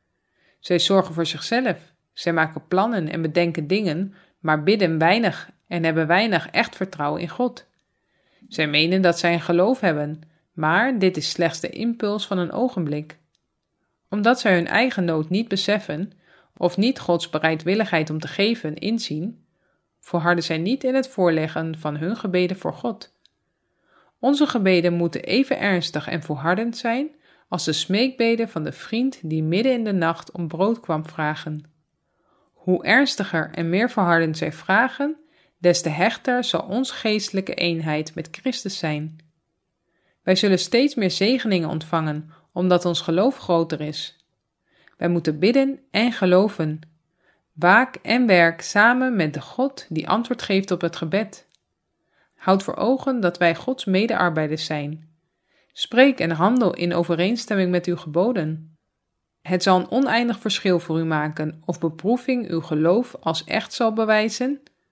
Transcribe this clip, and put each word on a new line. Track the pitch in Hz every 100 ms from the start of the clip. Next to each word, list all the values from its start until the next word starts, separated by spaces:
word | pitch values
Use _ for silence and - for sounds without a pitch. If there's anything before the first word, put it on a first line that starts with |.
| _ _ _ _ _ _
Zij | - 175
zorgen | 165 196 -
voor | 165 165
zichzelf. | 151 - 233 254 - - _ _
Zij | - 175
maken | 165 160 160 -
plannen | 185 220 220 156
en | 165
bedenken | 160 170 170 160 147
dingen, | 196 196 156 196 - _ _
maar | 160 151
bidden | 151 214 175 160
weinig | 160 220 214 - - - -
en | 175
hebben | 165 160 156
weinig | 180 226 170 -
echt | 185 175 -
vertrouwen | 196 147 147 160
in | 160
God. | - 247 247 - _ _ _ _ _ _ _ -
Zij | - 151
menen | 147 165 190
dat | 180 170
zij | 175
een | 170
geloof | - 170 196 254
hebben, | 190 151 147 160 - _ _
maar | - 156 180 254 240
dit | 185 180
is | -
slechts | - 165 165
de | -
impuls | - 233 233 208 208 -
van | 190
een | 175
ogenblik. | - 247 196 156 147 156 - _ _ _ _ _ _ _ _ -
Omdat | 208 214 254
zij | 214
hun | 180 170
eigen | 202 254 202
nood | 175 160 156
niet | 185 233
beseffen | 196 - 208 - 151 202 _ _ _ _ -
of | 175 180
niet | 226 269
Gods | - 170 -
bereidwilligheid | 156 160 160 170 202 202 160 156
om | 156
te | 156
geven | - 208 226 151 156
inzien, | 208 226 - 151 196 - _ _ _ _ _ _
volharden | - 170 165 175
zij | 165 160
niet | 180 269
in | 254
het | 262 262
voorleggen | - 175 160 160 160 160 160
van | 151 147
hun | 165 233
gebeden | 202 180 180 185
voor | -
God. | - 240 - - _ _ _ _ _ _ _ _ _ _ -
Onze | 254 285 294
gebeden | 233 190 180 175
moeten | 170 170 -
even | - 240 269 -
ernstig | 202 180 - 156 -
en | 170
volhardend | 156 143 160 185 233 233
zijn | 240 240 302 _ _ _ -
als | 165
de | -
smeekbeden | 156 - 196 254 254 226 226 226
van | 165
de | 156
vriend | - - 220 262 -
die | 156 160
midden | 156 180 262
in | 247
de | 214
nacht | 196 165 165 -
om | - 165
brood | 160 202 233
kwam | - 156 156
vragen. | - 151 151 - 151 - _ _ _ _ _ _ _ _
Hoe | _ - 180
ernstiger | - 240 269 - 190 165 151
en | - 165
meer | 185 247
volhardend | 226 175 165 160 156
zij | 156
vragen, | - - 196 254 - 285 311 _ _ _ _
des | 175 165
te | 165
hechter | 151 202 - - 247
zal | 240 -
ons | - 214 262
geestelijke | - 220 214 208 190 190
eenheid | - 175 165 160 151 156
met | - 160
Christus | - 269 247 196 -
zijn. | 160 151 156 156 _ _ _ _ _ _ _ _ _ _
Wij | - 185
zullen | 208 185
steeds | - 240 285
meer | 247 190
zegeningen | - 202 254 226 185 156
ontvangen, | 160 - 165 156 151 156 - _
omdat | 180 185 175
ons | 175 170
geloof | - 165 240 269
groter | - 170 165 156
is. | 151 151 - _ _ _ _ _ _ _ _ -
Wij | 175
moeten | 175 160 151
bidden | 190 262 269 269 _
en | 196 240
geloven. | 226 185 180 202 - 156 156 - _ _ _ _ _ _
Waak | - 175 208 254 -
en | - 240 240
werk | 180 165 165
samen | - 208 226 254 262 220
met | 156
de | 143
God | - - 269 - -
die | 160 -
antwoord | 214 233 240
geeft | - 190 196
op | 180
het | 165 -
gebed. | 160 190 208 - _ _ _ _ _ _ _ _ _
Houd | _ - 196
voor | - -
ogen | 220 262 - 254
dat | 180 175
wij | 170
Gods | 165 - 262
medearbeiders | - 185 226 220 175 160 156 156
zijn. | - 151 147 156 - _ _ _ _ _ _
Spreek | - - 226 277 254
en | 165
handel | 156 190 254 214
in | - 175
overeenstemming | 170 175 165 185 233 - 202 180
met | 180 175
uw | 170
geboden. | 156 160 214 220 156 160 - _ _ _ _ _ _ _
Het | - 180
zal | 190 185
een | 175
oneindig | 262 269 233 240 -
verschil | 214 196 196 175
voor | 165 160
u |
maken | 160 156 151 156 156 156
of | - 160
beproeving | 165 160 190 247 - 247 226
uw | 160
geloof | 156 151 160 208 247 -
als | 165 165
echt | - 220 -
zal | - 226
bewijzen, | 220 220 214 214 - 254 285 _ _ _